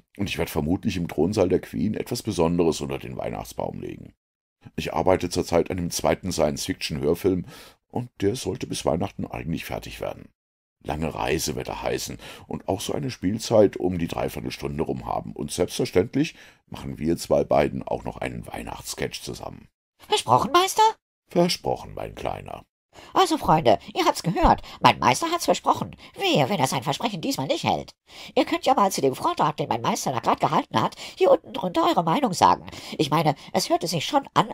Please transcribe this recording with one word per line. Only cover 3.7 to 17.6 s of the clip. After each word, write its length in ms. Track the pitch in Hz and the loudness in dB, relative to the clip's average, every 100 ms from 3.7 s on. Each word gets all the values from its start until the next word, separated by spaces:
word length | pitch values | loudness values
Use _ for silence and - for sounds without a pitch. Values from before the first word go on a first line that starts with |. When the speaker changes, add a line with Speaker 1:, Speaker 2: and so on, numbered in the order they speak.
| 50 | -6
Speaker 1:
legen. 340 | 50 50 50 _ _ _ _ _ - - | -10 -12 -16 _ _ _ _ _ -14 -8
Ich 180 | 80 | -4
arbeite 360 | 73 85 90 90 | 0 4 2 2
zurzeit 400 | 90 82 85 - | -2 2 2 2
an 80 | 92 | -2
einem 140 | 85 | -4
zweiten 400 | - 76 85 95 | -2 0 0 -2
Science-Fiction-Hörfilm 1120 | 82 76 71 - 76 - 78 69 85 95 92 87 - - _ _ | 0 0 0 -6 -6 -6 -2 0 2 2 0 -2 -14 -20 _ _
und 200 | - 123 _ | -8 -8 _
der 140 | 98 127 | -2 -2
sollte 320 | - - - | -6 -6 -6
bis 180 | 135 - | -4 0
Weihnachten 400 | 80 98 - - | 0 -2 -6 -8
eigentlich 380 | 60 64 78 - | -8 -6 -6 -6
fertig 360 | 55 - - | -10 -10 -8
werden. 280 | 50 50 - _ _ _ _ _ | -8 -10 -16 _ _ _ _ _
Lange 300 | - 76 78 | -8 -4 -4
Reise 420 | 53 57 80 - 62 | -4 -2 -2 -2 -4
wird 120 | 64 | -6
er 140 | 50 | -6
heißen 360 | 60 62 - 67 - - - | -4 -4 -6 -12 -14 -18 -12
und 200 | 76 - | -10 -4
auch 120 | 95 | -4
so 140 | - | -2
eine 180 | - 135 | -4 -4
Spielzeit 680 | - 92 107 - 113 101 - | -4 -4 -4 2 6 6 4
um 200 | 92 92 | -2 -2
die 100 | 82 | -2
Dreiviertelstunde 760 | - 65 - 60 - 71 71 | -2 -4 -4 -8 -8 -6 -4
rum 220 | 76 67 53 | -4 -4 -4
haben. 280 | 50 - | -6 -6
Und 180 | - 73 | -10 -8
selbstverständlich 840 | - - - 131 92 98 131 160 - - _ _ | -2 -2 -2 0 2 2 0 -2 -4 -20 _ _
machen 300 | - 67 67 | -12 -10 -4
wir 200 | 78 87 | -2 -2
zwei 260 | - 73 | 2 2
beiden 400 | - 67 | 4 4